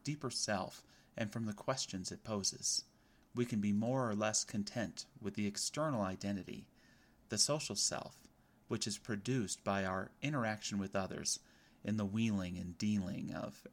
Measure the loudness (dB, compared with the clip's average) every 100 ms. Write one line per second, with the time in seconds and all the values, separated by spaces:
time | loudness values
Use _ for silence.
0 | -4 -2 -4 -2 0 0 -2 -8 -20 -20
1 | -14 -6 -4 -2 -2 -2 -2 0 -2 -4
2 | -6 -8 -4 0 0 0 0 -2 -4 -16
3 | -20 -20 -6 0 2 4 4 4 4 4
4 | 2 2 2 2 0 -2 -2 -2 -2 -6
5 | -14 -6 -4 0 0 0 -4 0 0 2
6 | 0 0 -2 -2 -4 -10 -14 -20 -20 -20
7 | -20 -20 -2 4 4 4 0 0 0 0
8 | -6 -12 -20 -20 -20 -20 -4 -2 -2 -4
9 | -4 -4 0 0 0 -2 0 2 2 0
10 | -4 -4 -2 2 0 0 -2 -2 0 0
11 | -2 -2 -2 -4 -6 -20 -20 -8 -2 0
12 | 2 2 4 2 0 -4 -6 0 2 4
13 | 2 -2 -4 -4 -6 -8 -10